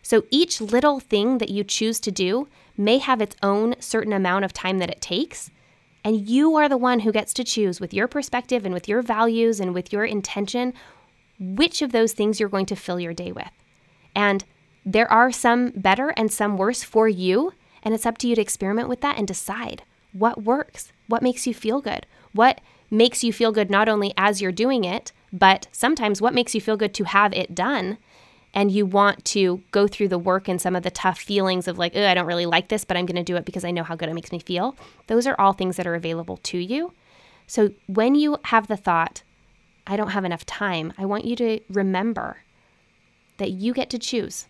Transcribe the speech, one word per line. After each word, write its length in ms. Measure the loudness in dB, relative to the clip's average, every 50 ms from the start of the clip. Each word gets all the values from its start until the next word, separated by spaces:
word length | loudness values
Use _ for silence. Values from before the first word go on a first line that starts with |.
So 240 | 0 2 2 2 2 2
each 320 | 2 2 2 0 0 -6
little 380 | -4 0 0 2 2 2 0 0
thing 400 | -2 _ 0 2 2 2 0 0
that 100 | -2 -4
you 140 | -4 -4 -4
choose 360 | -4 -2 -2 -2 -2 -2 -2
to 100 | -4 -6
do 360 | -2 -2 0 0 0 -2 -4 _ _ _ _ _ _
may 220 | -2 2 4 4 2
have 220 | 2 0 0 0
its 140 | 0 -4 -2 _
own 340 | 0 0 2 2 0 0 -2 -4
certain 340 | -6 -4 -4 -2 -2 0 -2
amount 320 | 0 0 0 0 0 -2
of 80 | -4 -6
time 240 | -6 -4 -2 -2
that 120 | -2 -2 -4
it 120 | -6 -10
takes. 480 | -8 -4 -4 -4 -4 -4 -8 -16 -16 -16 _ _ _ _ _ _ _ _ _ _ -2
And 260 | -2 -2 -2 0 2
you 260 | 2 4 4 6 6
are 140 | 4 4 4
the 80 | 2
one 240 | 2 2 2 2 2
who 100 | 2 2
gets 220 | 0 0 -2 -2 -6
to 100 | -6 -4
choose 360 | -4 -2 0 0 0 -2 -4
with 140 | -8 -6 -2
your 140 | -2 -2
perspective 560 | -2 -2 -6 -4 -4 -4 -6 -2 -2 -2 -2 -2
and 100 | -2 -6
with 140 | -4 -4
your 140 | 0 -2 -2
values 580 | 0 0 0 2 2 2 4 4 2 2 2 0
and 140 | -2 -2 -2
with 180 | -4 -4 -4
your 140 | -4 -2 -2
intention 680 | -2 -2 -4 -4 -4 -6 -6 -4 -2 -2 -2 -2 -2 -4 -8 -20 -20 -20 _ _ _ _ _ _ _ _ _
which 420 | -10 -6 0 0 0 0 0 -4
of 100 | -4 -2
those 220 | 2 2 2 2 0
things 260 | 0 -2 -2 0 -2
you're 100 | -4 -2
going 160 | -2 -4 -4
to 80 | -4 -6
fill 240 | -10 -8 -8 -6 -6
your 140 | -6 -8 -8
day 180 | -10 -10 -10
with. 200 | -10 -12 -14 -14 _ _ _ _ _ _ _ _ _ _ _ _ _
And 280 | 2 2 2 2 0 -2 _ _ _ _ _ _ _ _
there 260 | 0 2 2 4 6
are 200 | 6 6 6 4
some 400 | 2 2 2 4 4 4 2 -2 -4
better 340 | 0 2 2 2 2 0 -2 0
and 140 | 0 0 0
some 260 | 0 0 0 0 0
worse 260 | 0 0 0 0 -4 -8
for 240 | 0 4 4 4
you. 460 | 4 2 2 2 2 2 2 2 0 -4 _ _ _ _ -8 -4
And 100 | -2 -2
it's 120 | 0 0
up 120 | -4 -2 -2
to 80 | 0
you 80 | 0 2
to 60 | 2
experiment 480 | 0 -2 -4 -4 -2 -2 -2 -2 -2 -2
with 120 | -4 -2
that 160 | -2 -4 -2
and 100 | -2 -4
decide 560 | -4 -6 -8 -6 -8 -8 -8 -8 -10 -12 -14 -18 _ _ _ _ _ -2
what 300 | 2 2 2 2 0 0
works, 480 | 0 0 0 0 -8 _ -18 -18 -18 _ _ _
what 140 | -4 -2 2
makes 240 | 2 0 0 0 -4
you 80 | -4 -6
feel 280 | -2 -2 -2 -2 -2
good, 240 | -4 -6 -8 -8 -10 _ _ _ -20 _ 2
what 260 | 6 6 6 6 2 _ _ _ _ _ _
makes 340 | 4 4 4 4 4 0 -2
you 80 | -2
feel 200 | 0 2 0 2
good 180 | 4 2 2 4
not 200 | 4 4 4 4
only 240 | 2 0 0 -2 0
as 240 | 2 2 2 2 0
you're 100 | -2 -4
doing 320 | 0 0 0 2 2 0 0
it, 280 | -2 -4 -6 -8 -12 _ _ _ _
but 360 | 2 6 6 6 6 4 0 _
sometimes 500 | -6 -2 0 0 0 2 0 0 0 2
what 120 | 0 2 2
makes 220 | 2 0 0 -2
you 60 | -4
feel 160 | -2 -2 -2
good 160 | 0 -2 -4 -2
to 100 | -4 -6
have 300 | 2 4 4 4 4 0
it 200 | -4 -6 -6 -4
done. 440 | -4 -2 -2 -2 -2 -4 -4 -8 -10 _ _ _ -20 -20 _ _ _ _ _ _
And 180 | 2 2 2
you 140 | 4 2 0
want 380 | 4 4 4 4 4 4 0 -6
to 360 | -2 0 2 2 2 0 -2 -8 _
go 160 | 2 2 2
through 200 | 2 2 0 0
the 100 | 0 0
work 300 | 0 0 0 0 0 0
and 120 | -2 -4 -2
some 160 | -2 -2 -2
of 80 | -2 -2
the 60 | -4
tough 300 | -6 0 0 0 0 -2
feelings 480 | -6 -2 0 2 2 2 0 0 -2
of 100 | -4 -4
like, 180 | -2 -4 -2 0
"Ugh, 80 | 2 2
I 100 | 4 4
don't 120 | 2 0
really 200 | 0 -2 -2 -2
like 240 | 0 -2 -2 -2 -2
this, 160 | -4 -4 -2
but 120 | -2 -2
I'm 80 | -2 -2
gonna 180 | -2 -4 -4 -4
do 120 | -2 -4
it 100 | -4 -4
because 200 | -6 -8 -8 -6
I 60 | -4
know 120 | -4 -6 -6
how 120 | -6 -8
good 140 | -8 -6 -6
it 60 | -8
makes 160 | -8 -10 -10
me 80 | -12 -12
feel." 360 | -8 -6 -4 -2 -2 -4 -6 -10 -20 -20 _ _ _
Those 200 | 0 0 2 2
are 80 | 2 2
all 160 | 4 4 4 4
things 240 | 2 -2 -4 -2
that 80 | -4 -4
are 100 | -4 -4
available 420 | -4 -4 -4 -6 -6 -6 -10 -12
to 200 | -10 -8 -8 -6
you. 360 | -6 -4 -4 -4 -4 -4 -6 _ _ _ _ _ _ _ _ _ _ _
So 260 | -6 2 2 2 2 2 _ _
when 280 | -2 0 2 4 4 4
you 240 | 4 2 2 -2 -4 -2
have 220 | 0 0 0 2
the 100 | 0 -8
thought, 440 | -4 _ 0 2 2 0 -2 _ -16 _ _ _ _ _ _ _ _ _ _ _ _ _
"I 120 | -4 -2
don't 140 | -2 -2 -2
have 140 | -2 -2 -2
enough 200 | -2 -4 -6 -8
time," 480 | -12 -8 -6 -4 -4 -4 -4 -6 -8 -8
I 80 | -8 -6
want 200 | -4 -4 -4 -2
you 100 | -4 -2
to 240 | -2 0 -2 -2 -4 _ -4
remember 680 | -2 -2 0 0 0 0 -2 -2 -4 -4 -8 -8 -10 -14 _ _ _ _ _ _ _ _ _ _ _ _ _ _ _ _ _ _ _
that 140 | -6 -6 -6
you 220 | -6 -4 -4 -2 -2
get 160 | -2 -4 -4
to 80 | -6 -8
choose 480 | -6 -4 -4 -4 -4 -4 -10 -14 -16